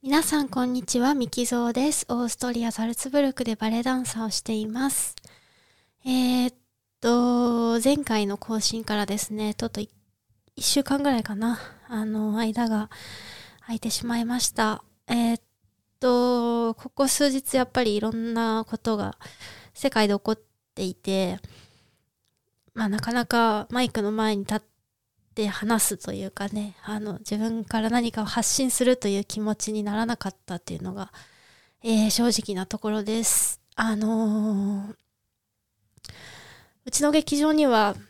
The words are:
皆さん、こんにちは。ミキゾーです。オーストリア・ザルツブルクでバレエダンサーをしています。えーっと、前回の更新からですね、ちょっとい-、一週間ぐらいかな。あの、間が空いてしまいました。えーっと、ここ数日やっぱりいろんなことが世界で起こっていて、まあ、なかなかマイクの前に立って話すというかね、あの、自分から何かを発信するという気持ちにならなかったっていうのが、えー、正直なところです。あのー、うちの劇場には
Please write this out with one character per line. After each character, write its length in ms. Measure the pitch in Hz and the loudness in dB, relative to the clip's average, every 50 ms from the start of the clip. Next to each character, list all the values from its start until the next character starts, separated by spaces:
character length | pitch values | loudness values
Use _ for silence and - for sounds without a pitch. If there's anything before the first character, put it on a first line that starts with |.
| - | -2
皆 200 | 269 277 302 320 | 4 2 4 4
さ 200 | - - 302 294 | 4 2 0 0
ん、 80 | 269 | 0
こ 140 | - 262 247 | 0 -2 0
ん 100 | 254 247 | 0 0
に 80 | 254 208 | -2 -2
ち 180 | - - 254 | 0 0 2
は。 140 | 240 262 294 | 4 4 4
ミ 160 | 277 247 - | 2 0 -2
キ 160 | - - 247 | 0 -2 -2
ゾ 220 | 240 247 240 240 240 | 0 0 0 0 0
ー 40 | 233 | 0
で 180 | 254 254 294 294 | 2 2 2 0
す。 120 | - - _ | -2 -2 _
オ 140 | 247 240 247 | -2 -2 -2
ー 40 | 233 | -2
ス 80 | - | -4
ト 160 | - - 247 240 | -4 -4 -2 -2
リ 140 | 233 233 | -2 -2
ア・ 60 | 233 220 | -2 -2
ザ 120 | - 220 | -2 -2
ル 100 | 226 233 | -4 -4
ツ 140 | - - 269 | -4 -6 -2
ブ 140 | 254 285 285 | 2 2 2
ル 100 | 269 262 | 2 2
ク 100 | - 247 | -2 -2
で 140 | 226 220 | -2 -2
バ 140 | - - 220 | -2 0 0
レ 80 | 226 226 | 0 0
エ 40 | 240 | 0
ダ 140 | 254 262 | 0 0
ン 80 | 254 254 | 0 -2
サ 200 | - - 220 220 | -4 -4 -4 -4
ー 20 | |
を 40 | 220 | -4
し 120 | 208 - - | -4 -6 -4
て 100 | - 220 | -2 -4
い 140 | 214 214 | -2 -2
ま 240 | 220 214 240 262 277 | -4 -4 -2 -2 0
す。 260 | 269 - - - - - _ - - _ _ _ _ _ _ _ _ _ _ _ _ _ _ | 0 -2 -4 -4 -8 -12 _ -20 -20 _ _ _ _ _ _ _ _ _ _ _ _ _ _
え 440 | 254 254 254 254 247 254 247 247 247 | 0 0 2 2 2 2 2 2 0
ー 40 | 247 | -2
っ 20 | _ _ _ _ _ _ _ _ _ | _ _ _ _ _ _ _ _ _
と、 800 | - 233 240 240 240 247 247 240 240 240 240 233 233 233 233 233 226 | 2 4 4 6 4 4 4 4 4 2 2 2 2 2 2 4 4
前 220 | 262 285 294 285 | 4 2 2 2
回 220 | - 226 214 208 | 0 0 0 0
の 100 | 202 202 | 0 -2
更 240 | 208 - - 220 214 | -6 -6 -4 -4 -2
新 240 | 202 - 226 226 226 | 0 -2 -2 -2 -4
か 120 | - 214 | -2 -2
ら 100 | 208 208 | -2 0
で 100 | 202 196 | -2 -2
す 160 | 208 - - 214 | -4 -4 -6 -4
ね、 220 | 214 214 214 208 | -4 -4 -4 -2
ち 80 | _ - | _ -4
ょ 60 | 226 | -6
っ 20 | |
と 100 | - - | -4 -6
い-、 80 | 208 - _ _ _ _ _ _ _ _ _ _ _ _ _ | -8 -8 _ _ _ _ _ _ _ _ _ _ _ _ _
一 100 | - - | -4 -2
週 180 | - - 285 277 | 0 2 2 2
間 180 | - 277 277 285 | 2 0 0 2
ぐ 80 | 285 | 2
ら 60 | 269 | 2
い 60 | 233 214 | 2 0
か 120 | - 214 | -2 -4
な。 240 | 196 220 233 240 220 - - - - - - | -2 -2 -2 -2 -2 -6 -14 -18 -20 -18 -10
あ 160 | 247 220 220 | -6 -4 -4
の、 320 | 214 214 214 214 214 208 | -2 -2 -2 0 0 0
間 320 | 220 226 220 220 233 240 226 | 0 0 0 0 0 0 2
が 220 | 220 208 214 214 - - - - - - - - - - - - - - _ | 2 0 -2 -4 -10 -18 -16 -16 -16 -16 -16 -18 -18 -18 -20 -20 -20 -20 _
空 140 | - 226 | -8 -8
い 40 | 220 | -6
て 80 | - 233 | -4 -4
し 160 | 220 - - | -4 -4 -4
ま 140 | 240 233 233 | -2 -2 -2
い 80 | 233 | -2
ま 140 | 226 240 247 | -2 -2 0
し 100 | 240 - | 0 -2
た。 340 | - - 226 214 220 - - _ _ _ _ - | 2 2 2 2 2 -2 -8 _ _ _ _ -2
え 60 | 240 | 0
ー 240 | 240 240 233 233 226 | 2 2 2 2 0
っ 40 | _ _ _ _ _ _ _ _ _ _ _ _ | _ _ _ _ _ _ _ _ _ _ _ _
と、 720 | - 254 247 247 247 247 247 240 240 233 233 233 233 226 226 | 2 2 4 4 4 4 2 2 2 2 2 2 0 0 -2
こ 160 | - - 254 | -4 -10 -16
こ 180 | _ - 277 262 | _ 0 2 2
数 220 | - - 294 285 | 4 4 4 4
日 260 | 262 269 262 - - | 2 0 -4 0 2
や 60 | 262 254 | 2 0
っ 80 | 247 | 2
ぱ 120 | _ 254 247 | _ 0 2
り 120 | 220 208 | 2 2
い 40 | 208 | 0
ろ 120 | 208 220 220 | 0 -2 -2
ん 220 | 226 226 233 233 | -2 -4 -2 0
な 320 | 226 226 226 220 220 220 - | 0 0 0 0 0 -2 -4
こ 80 | - | -6
と 220 | 220 _ 233 220 208 | -4 _ -2 -2 0
が 180 | 196 196 - _ - - - - - - - - - - _ | -2 -6 -8 _ -16 -20 -20 -20 -20 -20 -20 -20 -20 -20 _
世 160 | - - 277 | -2 -2 0
界 180 | - 220 214 | 2 4 2
で 60 | 208 202 | 4 2
起 80 | 202 | 0
こ 120 | _ - 220 | _ -2 -2
っ 80 | 220 _ _ _ _ _ _ _ | -2 _ _ _ _ _ _ _
て 80 | - 190 | -6 -6
い 120 | 185 180 | -6 -6
て、 440 | _ _ - 190 190 190 180 185 - _ - - - - _ _ _ _ _ _ _ _ _ _ _ _ _ _ _ _ _ _ _ _ _ _ | _ _ -2 0 0 0 0 -2 -6 _ -18 -20 -20 -20 _ _ _ _ _ _ _ _ _ _ _ _ _ _ _ _ _ _ _ _ _ _
ま 120 | - 226 | -4 -2
あ、 40 | 208 | -2
な 120 | 196 208 | -2 -2
か 120 | - - 233 | -4 -2 -2
な 140 | 247 240 | -2 0
か 400 | 240 - 233 233 226 214 214 208 - | 2 2 4 4 4 2 0 -2 -4
マ 120 | 220 247 254 | -2 -2 -2
イ 80 | 240 | 0
ク 100 | - 226 | 0 -2
の 120 | 202 202 214 | -2 -2 0
前 240 | 220 220 220 214 | 0 0 0 0
に 80 | 202 202 | -2 -2
立 100 | - - | -2 -4
っ 60 | 220 - _ _ _ _ _ _ _ _ _ _ _ _ _ _ | -4 -4 _ _ _ _ _ _ _ _ _ _ _ _ _ _
て 140 | - 214 202 | -4 -4 -4
話 340 | 196 - - 208 233 220 208 | -4 -4 -2 0 0 2 2
す 140 | - 208 | 0 -2
と 160 | 190 - - 196 | -4 -8 -10 -8
い 120 | 196 196 | -8 -8
う 60 | 190 | -10
か 180 | - - 202 208 | -8 -6 -6 -6
ね、 280 | 208 208 208 208 185 _ - | -4 -6 -8 -8 -10 _ -12
あ 160 | - 214 214 | -8 -8 -6
の、 180 | 208 208 190 175 | -6 -6 -8 -8
自 180 | - - 214 | -8 -6 -4
分 280 | 208 220 226 226 226 220 | -2 -2 -2 -2 -4 -6
か 160 | - - 226 | -2 -2 -2
ら 100 | 220 226 | 0 2
何 220 | 233 247 233 233 - | 2 2 0 0 -2
か 100 | 226 214 | -4 -6
を 20 | |
発 240 | 202 - 240 - - | -2 -2 0 0 0
信 220 | - - 269 254 | 2 2 0 0
す 140 | 240 - 254 | 2 2 4
る 120 | 240 254 | 4 4
と 120 | 247 - 208 | 2 2 0
い 100 | 196 196 | 0 0
う 60 | 208 | -2
気 160 | _ - 214 | _ -6 -4
持 160 | 214 208 214 | -2 -2 -2
ち 160 | 208 - - 214 | -2 -2 -4 -4
に 100 | 214 208 | -4 -4
な 140 | 208 202 | -2 -2
ら 100 | 214 226 | -2 -2
な 100 | 233 240 | -2 -2
か 120 | 226 - 190 | -4 -4 -8
っ 80 | - _ _ | -8 _ _
た 80 | - 180 | -10 -10
っ 60 | 175 | -10
て 120 | _ - 180 | _ -10 -10
い 40 | |
う 60 | 160 165 | -8 -8
の 120 | 185 185 | -8 -8
が、 180 | 202 196 190 _ - - - _ _ _ _ - _ _ _ _ _ - | -8 -10 -12 _ -20 -20 -20 _ _ _ _ -20 _ _ _ _ _ -2
え 240 | 233 220 220 214 | 2 4 4 4
ー、 40 | 220 | 4
正 180 | - - 233 240 | 4 2 2 2
直 260 | 220 - 220 - 202 | 2 2 0 -2 -4
な 120 | 185 190 | -4 -4
と 120 | - - 214 | -6 -6 -6
こ 120 | - 220 | -4 -2
ろ 120 | 214 214 202 | -2 -2 -2
で 220 | 208 214 226 226 | -2 -2 0 0
す。 360 | 226 - - - - - - _ _ _ | 2 2 2 0 0 -4 -6 _ _ _
あ 200 | - 226 226 220 | -2 0 0 0
の 880 | 208 214 214 226 220 226 214 214 220 208 220 214 196 202 196 208 196 196 208 | 0 0 0 2 2 2 2 2 2 2 2 0 0 0 0 -2 -4 -6 -8
ー、 60 | 214 _ _ _ _ _ _ _ _ _ _ _ _ _ _ _ _ _ _ _ _ _ _ - - - - - - - - - - - - _ _ _ _ | -12 _ _ _ _ _ _ _ _ _ _ _ _ _ _ _ _ _ _ _ _ _ _ -20 -20 -20 -20 -20 -20 -20 -20 -20 -20 -20 -20 _ _ _ _
う 40 | 254 - | -4 -2
ち 100 | - 285 | 2 2
の 80 | 294 | 4
劇 260 | 294 311 302 - 302 285 | 4 4 2 2 0 2
場 140 | 294 311 311 | 2 4 4
に 140 | 302 302 | 4 4
は 300 | 277 240 220 214 202 196 - - - | 6 6 6 4 4 0 -2 -10 -20